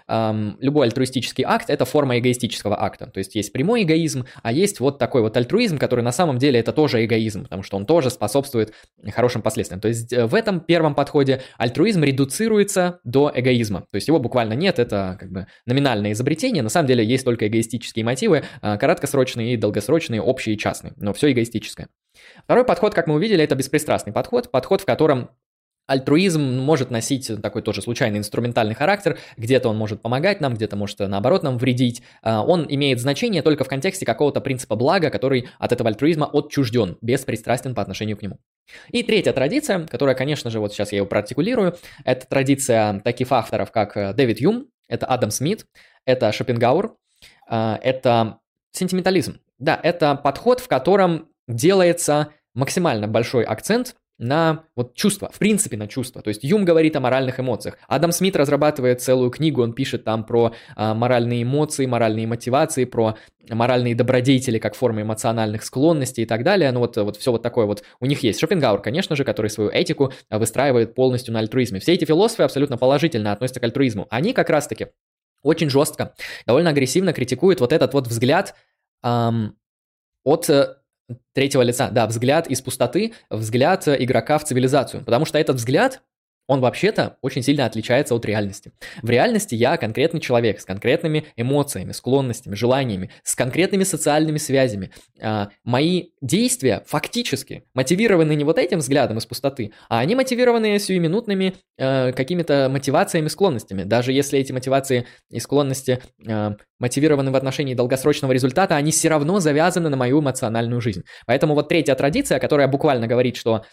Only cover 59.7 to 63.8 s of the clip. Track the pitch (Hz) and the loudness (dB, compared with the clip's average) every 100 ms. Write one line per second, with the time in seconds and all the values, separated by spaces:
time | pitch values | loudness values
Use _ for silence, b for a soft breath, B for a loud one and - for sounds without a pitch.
59.7 | 117 131 120 - 113 110 117 113 B B | -2 -4 -4 -4 -4 0 2 2 B B
60.7 | - 110 110 123 123 117 120 117 143 147 | -4 -2 0 2 2 2 -2 -2 0 -2
61.7 | - 131 117 113 110 113 117 - 135 156 | -2 -2 0 0 0 -4 -4 -2 0 0
62.7 | 135 127 120 110 104 B _ - 113 120 | 0 -2 0 0 -2 B _ -8 0 2
63.7 | 127 | 2